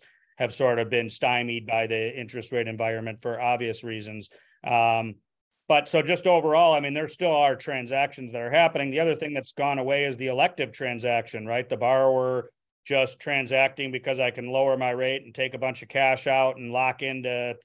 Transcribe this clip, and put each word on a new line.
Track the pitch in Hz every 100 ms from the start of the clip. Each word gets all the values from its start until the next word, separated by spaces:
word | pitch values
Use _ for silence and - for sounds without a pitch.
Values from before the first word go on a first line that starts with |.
| _ _ _ -
have | 120
sort | - 131 117
of | 110
been | 120 110
stymied | - 131 123 120 117 110
by | 113 113
the | 113 113 131
interest | 117 123 110
rate | 120 113
environment | 113 113 113 113 113
for | 123 117
obvious | 123 120 117 110
reasons. | 120 110 107 107 104 _ _ _
Um, | - 120 117 113 113 104 _ _ _ _ -
but | 151 -
so | 165
just | 151 175 180
overall, | 170 156 156 165
I | 151
mean, | 143 147
there | 156
still | - 175 147
are | 143 135
transactions | 156 135 120 135 139 - 123
that | 120
are | 120
happening. | 151 165 160 139
The | 139
other | 165 147
thing | 151 143
that's | 135
gone | - 143 139
away | 131 139 143
is | 123
the | 131
elective | 127 170 180 127
transaction, | - 131 120 120 117 113 110 107
right? | 120 127
The | 120
borrower | 123 131 135 131 127 127 - _ _ _ -
just | 139 131 -
transacting | 151 139 123 131 135 135 135
because | 127 135 131
I | 123
can | 123 123
lower | 131 139 131
my | 127
rate | 123 131 135 120
and | 110
take | 131
a | 127
bunch | 131 120
of | 117
cash | 135 131 131 143
out | 131 131 131
and | 120
lock | 123 131 127
into, | 135 131 123 123 120 117